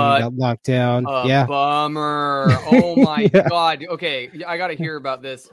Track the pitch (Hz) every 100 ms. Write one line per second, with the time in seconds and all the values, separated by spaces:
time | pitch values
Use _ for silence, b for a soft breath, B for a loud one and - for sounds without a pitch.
0 | 143 139 120 127 127 117 - 127 123 123
1 | 127 135 127 135 127 143 143 147 151 151
2 | 151 147 147 139 139 113 - - 175 170
3 | 208 151 208 185 - 175 165 151 165 165
4 | 170 135 120 151 175 170 180 156 165 151
5 | 135 131 135 127 -